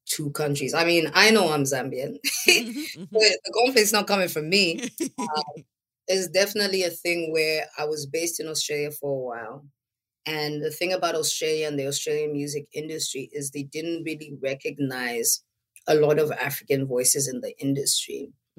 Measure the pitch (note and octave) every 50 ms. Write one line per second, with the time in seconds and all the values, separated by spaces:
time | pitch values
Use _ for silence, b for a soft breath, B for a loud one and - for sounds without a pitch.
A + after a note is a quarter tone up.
0 | _ - - - D#3 C#3+ C#3+ - D#3 D3 C#3+ C#3 C#3 B2 A#2 D#3 E3+ E3+ E3+ E3+
1 | D#3+ D3 D3+ F3+ G3 G#3+ A3 A3 F#3 E3 D3+ D3 C#3 C3 C#3 C3 B2 C3+ C3 B2+
2 | C3 - - - - C#4 - - - - F4+ - B3 A3 A3+ C4+ D4+ D#4+ - -
3 | F3+ D#3 - A3 A3 G#3 F#3 - - F#3+ F3 G#3+ A#3+ B3+ C4 B3 G#3+ G#3 G#3+ G#3
4 | G3+ G#3 G3+ G3 F#3 E3+ - D#3+ D3+ D#3 F3+ G3+ G3 E3+ D#3+ - C#4+ C4+ - -
5 | E4 C4+ - - B3 A#3 D#3 D3+ D3 D3 D3+ - D3 _ _ _ _ _ _ _
6 | _ - F#3 F#3+ F#3 E3+ D#3 F#3 G3 G3+ G3+ G#3+ G3+ G3 F#3+ F#3+ F3+ E3+ E3+ -
7 | - F3 F3 E3+ E3 D#3+ D#3+ D#3+ D#3 D#3 D#3 D#3 D#3 - - - D3+ D3+ D#3 D3+
8 | C#3+ C#3 C#3 E3 E3 E3+ E3 - D#3+ D#3+ D#3 D3 - - D3 D3 D3 D3 D3 -
9 | - C#3+ C#3 C3+ B2+ B2 A#2 A#2 A2+ G#2+ B2 D3 D3 C#3+ _ _ _ _ _ _
10 | _ _ _ _ - D#3 D#3 D3+ D3+ D3+ D3+ D3+ D3 D#3 D3+ - F3+ F3+ F#3 F3
11 | E3+ E3+ E3 D#3+ D3+ - - - D#3+ D#3 D#3 D#3 D#3 D3+ D3 C#3+ C3+ C#3 C#3+ C#3+
12 | - D#3 D3+ D3+ D3+ D3+ D3 C#3+ C#3+ D3 C#3+ D3 C#3+ - - D3+ D3+ D#3 D#3+ D#3
13 | - - - C#3 C3+ C3 - D3 C#3 C#3 - D3 C#3 C#3 - D3+ D#3+ E3+ E3+ E3
14 | D3+ D#3+ D#3+ D3+ D#3 D3 D3 C3 B2+ C3+ C#3 C#3 - D#3+ C#3+ C#3 C#3+ C3+ B2+ B2+
15 | B2 A#2+ A#2+ A#2 A#2 - - - _ _ _ _ _ _ _ - - - D#3 D#3
16 | D3 C#3+ D3+ D3+ D#3 D3 - - A#2+ C#3 C#3 - - - C#3+ C3+ C3+ C3+ B2+ B2
17 | B2+ B2+ - D3 C#3 C#3+ C3 B2 A#2+ G2+ - - C#3+ C#3 C#3 C#3 G2+ - - -
18 | - - - - - - - _ _ _ _